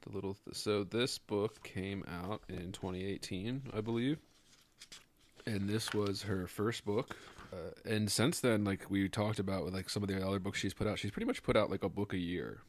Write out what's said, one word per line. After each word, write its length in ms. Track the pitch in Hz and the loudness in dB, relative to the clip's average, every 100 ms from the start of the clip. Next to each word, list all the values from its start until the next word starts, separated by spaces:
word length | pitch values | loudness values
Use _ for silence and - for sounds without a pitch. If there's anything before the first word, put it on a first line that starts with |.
the 100 | - | -6
little 220 | 104 98 | -4 -4
th-, 220 | 101 - - | -6 -8 -6
so 260 | - 104 | 2 2
this 340 | 98 107 123 - | 2 2 2 0
book 440 | - 107 107 - | 0 2 2 -2
came 400 | - - 95 98 - | -10 -4 -4 -4 -6
out 340 | 87 90 107 - | -6 -4 -6 -6
in 220 | 92 87 | -8 -6
twenty 340 | 98 95 92 98 | -6 -4 -2 -2
eighteen, 560 | 95 - 95 104 131 131 | -4 -4 -4 -2 -4 -4
I 80 | 107 | -4
believe. 380 | 107 117 123 156 - _ - - _ _ - - - _ _ - - | 0 2 2 0 -4 _ -20 -20 _ _ -18 -18 -20 _ _ -10 -4
And 220 | 104 98 | -2 2
this 240 | 107 104 | 0 2
was 300 | 107 101 98 | 2 2 0
her 220 | 101 95 90 | 0 -2 -2
first 360 | - 107 117 - | 0 0 0 0
book. 300 | 104 135 - - - - | 0 0 -8 -16 -18 -12
Uh, 180 | 95 85 - - | -10 -10 -10 -2
and 260 | 110 107 | 0 2
since 280 | - 117 117 | 4 4 4
then, 220 | 127 110 | 4 4
like 240 | 104 95 - | 4 0 2
we 180 | 98 98 | 2 4
talked 300 | - 104 107 | 2 0 2
about 240 | 95 95 80 | 0 0 0
with, 80 | |
like, 160 | 92 92 | -4 -2
some 140 | - | -2
of 60 | 101 | 0
the 160 | 95 95 | 0 2
other 140 | 98 | 0
books 200 | 95 - | 0 -2
she's 140 | 101 | -2
put 140 | - 101 | 0 0
out, 120 | 95 | 0
she's 120 | 101 | -2
pretty 140 | - 233 | -2 -2
much 160 | 277 | -2
put 120 | - 117 | 4 6
out, 120 | 104 | 6
like, 120 | 98 | 2
a 60 | 98 | 0
book 240 | 87 101 | 0 -2
a 40 | 95 | 0
year 440 | 87 87 60 53 | 0 -2 -4 -8